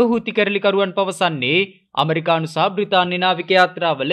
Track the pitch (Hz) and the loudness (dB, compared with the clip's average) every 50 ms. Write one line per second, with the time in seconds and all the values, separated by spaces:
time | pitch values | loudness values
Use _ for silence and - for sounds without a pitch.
0 | 240 233 233 226 226 226 202 220 208 202 202 202 196 202 196 196 196 190 175 202 | 2 2 2 -2 -4 -4 -2 0 0 0 0 0 0 0 2 2 0 0 0 -2
1 | 196 185 180 - 190 175 160 139 123 127 151 180 196 190 - _ _ _ - - | -2 -2 -2 0 0 0 0 0 -2 0 0 0 0 -2 -6 _ _ _ -4 -2
2 | 143 156 160 165 165 175 165 165 160 156 - 156 165 202 190 196 208 202 196 185 | 0 0 0 0 0 0 0 0 -2 -4 -2 -2 -2 -2 -2 -4 -4 0 2 0
3 | 180 180 180 180 180 185 185 170 175 - 190 185 180 175 180 170 175 165 151 131 | 2 0 -2 -2 0 -2 -2 -2 -2 2 4 4 4 2 0 -2 -2 -2 -2 -2
4 | 131 143 | 0 0